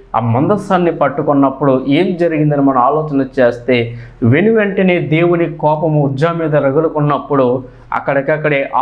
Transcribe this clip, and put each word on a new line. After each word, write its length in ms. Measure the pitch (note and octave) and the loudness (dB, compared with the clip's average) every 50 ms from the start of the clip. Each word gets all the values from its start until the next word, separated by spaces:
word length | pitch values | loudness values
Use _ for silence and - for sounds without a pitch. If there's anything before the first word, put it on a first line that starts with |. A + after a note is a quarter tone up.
| - - - | -14 -4 -4
ఆ 40 | A#2 | -2
మందసాన్ని 720 | A#2 A#2 A#2 C3 D#3+ F3+ G#3 F#3+ - - F#3+ F3+ F3 E3+ | 0 0 0 0 2 0 0 -2 -2 -2 0 2 2 0
పట్టుకున్నప్పుడు 920 | D#3+ - C#3+ C3+ - D#3+ D3 D3+ C#3+ C#3 C#3 C3 C3 - D3 C#3 C3 C3 B2+ C#3 | 0 0 -2 -2 -2 -2 -2 0 2 2 2 0 0 0 0 0 0 0 0 0
ఏం 280 | C#3 E3 F#3+ F#3 F3 | 0 2 2 0 0
జరిగిందని 440 | E3 E3+ E3 D#3+ D3+ D#3 D3+ D3 C#3 | 0 -2 0 0 0 0 0 2 2
మనం 180 | C#3 C3+ C3 B2 | 2 2 2 2
ఆలోచన 480 | B2 C#3 D3+ D#3 D#3 D#3 C#3 C3+ C3 C3 - G#3 | 2 2 0 0 -2 -2 -2 -2 -2 -2 0 2
చేస్తే, 560 | G3+ G3+ - - - C3 B2 A#2+ A#2 A#2 - - - - - - | 2 2 0 -2 -2 0 0 0 0 -4 -8 -14 -16 -18 -8 -2
వెను 300 | A#2+ A#2 C3+ D#3+ G3+ A3+ | 2 2 2 4 4 2
వెంటనే 460 | A3+ A3 G3+ G3+ F#3+ G3+ F#3+ F#3 F3+ E3 | 2 2 0 0 0 0 2 2 2 0
దేవుని 560 | D3+ C#3 D#3 E3 E3+ F3 F3 E3+ E3+ D#3 D3+ | 0 0 0 2 2 2 2 0 0 -2 -4
కోపము 500 | - D#3 D3+ D#3 D#3 E3+ D#3 D3+ D3+ C#3 | -2 -2 -2 0 0 0 0 0 0 0
ఉజ్జా 280 | C3+ C3 B2+ D#3+ E3+ | 0 0 0 -2 -2
మీద 240 | E3 E3 E3 D3+ D3+ | 0 -2 -2 0 0
రగులుకున్నప్పుడు, 1080 | D3 C#3 C3+ C3+ D#3+ D#3+ D3+ D3+ D3+ D3 D3 C#3 B2+ - - C#3+ C#3 B2+ A#2+ B2+ C3 - - - - - - | 2 2 2 2 2 0 0 0 0 0 0 0 -2 -2 -2 0 0 2 0 0 -2 -6 -12 -20 -20 -10 -6
అక్కడికక్కడే 800 | - A#2+ - D3+ C#3 C#3 C3 D#3 D#3 D3+ D3+ D3+ C#3+ C3+ C3 - - B2 | -6 -4 -2 -2 -2 -2 0 -2 -2 -2 0 -2 0 -2 -2 -2 -2 0